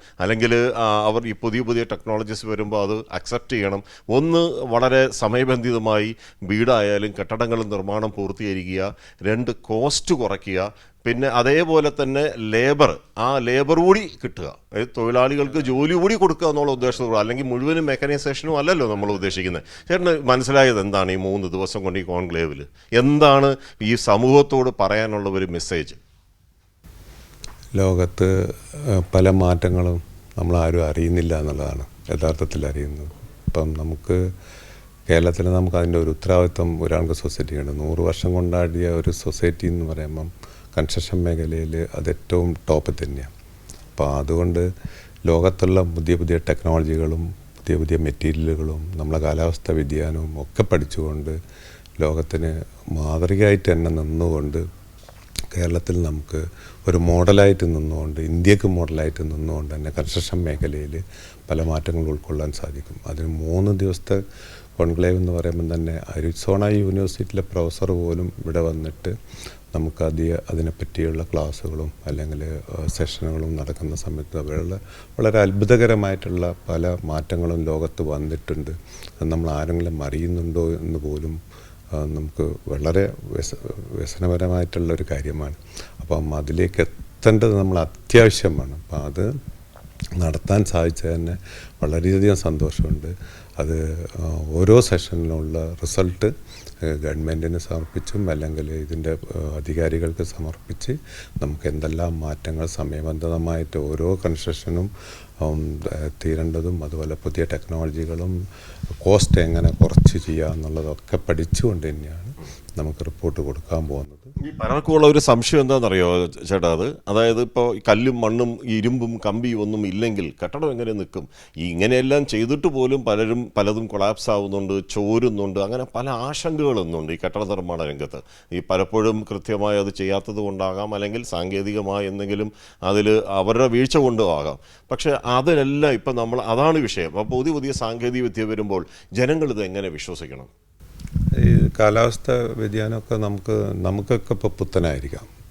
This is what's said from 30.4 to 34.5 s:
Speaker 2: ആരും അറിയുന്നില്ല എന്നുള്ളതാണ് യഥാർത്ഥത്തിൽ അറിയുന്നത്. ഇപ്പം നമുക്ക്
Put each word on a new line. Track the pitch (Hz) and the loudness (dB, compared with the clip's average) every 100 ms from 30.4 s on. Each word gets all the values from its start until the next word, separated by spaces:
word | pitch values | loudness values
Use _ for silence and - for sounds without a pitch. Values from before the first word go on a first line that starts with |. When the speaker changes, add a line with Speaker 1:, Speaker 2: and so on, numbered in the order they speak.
| 85 87 | 0 2
Speaker 2:
ആരും | 82 85 78 | 2 2 0
അറിയുന്നില്ല | 73 82 87 82 80 | 0 2 2 2 0
എന്നുള്ളതാണ് | 76 71 71 67 69 - - | -2 -4 -4 -6 -10 -14 -6
യഥാർത്ഥത്തിൽ | 80 80 78 73 78 71 | -2 0 0 -2 -2 -4
അറിയുന്നത്. | 71 73 73 76 - - - - | -4 -6 -8 -12 -14 -18 -8 -2
ഇപ്പം | - 78 | 0 0
നമുക്ക് | 76 78 80 - 90 92 92 - | -2 -4 -6 -2 0 0 -4 -14